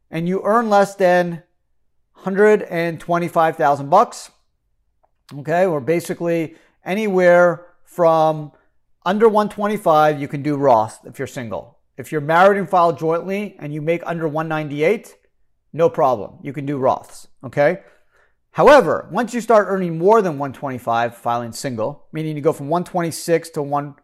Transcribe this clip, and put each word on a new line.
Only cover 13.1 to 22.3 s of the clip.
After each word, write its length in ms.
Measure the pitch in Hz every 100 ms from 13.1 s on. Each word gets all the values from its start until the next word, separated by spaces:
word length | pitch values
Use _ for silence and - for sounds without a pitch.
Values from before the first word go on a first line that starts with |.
| 170 175 196 208 -
and 120 | 147
you 120 | 151
make 180 | 151 170
under 240 | - 165 160
one 200 | 147 160
ninety-eight, 680 | 156 151 147 156 220 - _ _ _ _ _ _
no 160 | 143 165
problem. 500 | 165 143 120 - -
You 120 | 143
can 120 | 143 139
do 140 | 143
Roths, 480 | 127 104 - - - _
okay? 380 | 131 147 143 180 - _ _ _ _ _ _
However, 580 | - 185 285 175 117 -
once 200 | 165 240
you 100 | 240
start 260 | - 226 190
earning 300 | 190 180 160
more 240 | 175 226
than 160 | 190 139
one 140 | 139
twenty-five, 640 | 120 143 127 120 117 117 117
filing 360 | 120 120 117
single, 560 | 113 139 117 110 143 _
meaning 240 | 156 156